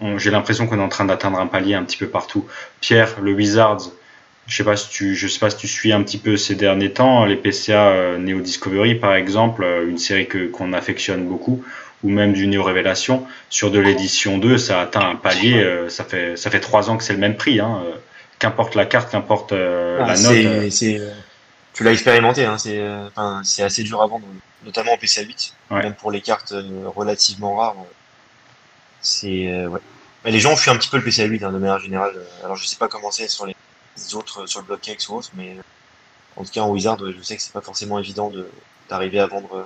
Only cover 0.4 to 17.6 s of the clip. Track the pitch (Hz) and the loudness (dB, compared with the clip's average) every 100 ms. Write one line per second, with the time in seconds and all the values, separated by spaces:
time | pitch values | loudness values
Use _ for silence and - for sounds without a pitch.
0.4 | - 110 117 107 98 - 101 92 98 92 | 2 0 0 0 0 0 0 0 0 -2
1.4 | 90 95 95 98 87 - 98 92 - 104 | -2 0 0 0 -2 -6 -4 -4 -4 -6
2.4 | - - - - - 113 110 107 101 101 | -6 -10 -18 -6 2 4 4 2 0 2
3.4 | 104 107 110 104 90 - - - _ _ | 4 6 6 4 -4 -16 -20 -20 _ _
4.4 | - - 104 104 - - 98 92 98 - | -8 -2 0 0 -2 -4 -2 -2 -2 0
5.4 | 107 - 101 - 110 104 101 101 110 101 | 0 -2 -6 -2 2 2 2 -2 0 0
6.4 | - 98 98 98 98 98 131 127 104 98 | 0 2 2 2 0 4 4 6 4 2
7.4 | 104 98 - 104 101 95 90 90 92 92 | 0 -2 2 6 6 6 2 0 -2 -2
8.4 | 90 - 95 98 113 117 101 95 92 104 | -4 -6 -2 2 2 4 4 2 2 2
9.4 | - 113 90 87 85 85 - 98 90 95 | 2 2 -2 0 -2 -2 -2 -2 -2 -2
10.4 | 87 - 90 90 87 92 - 92 90 92 | -4 -6 -4 -4 -4 -4 -2 -2 -2 -4
11.4 | - 127 - - - - 101 101 101 98 | -2 -4 -4 -16 -18 -6 0 2 4 4
12.4 | 98 98 95 92 92 92 - 127 - - | 2 2 2 2 2 0 0 0 -2 -16
13.4 | - - 104 101 98 98 95 - 101 98 | -8 -2 2 4 6 4 2 -2 0 2
14.4 | 113 127 117 92 87 104 95 85 98 92 | 4 4 2 0 0 0 0 0 0 2
15.4 | 113 117 92 87 85 - - 92 87 85 | 4 4 4 0 -4 -8 -6 -4 -4 -6
16.4 | 104 98 - 107 101 110 - 98 104 104 | -2 -4 2 2 2 0 -2 0 0 0
17.4 | - 113 | 2 2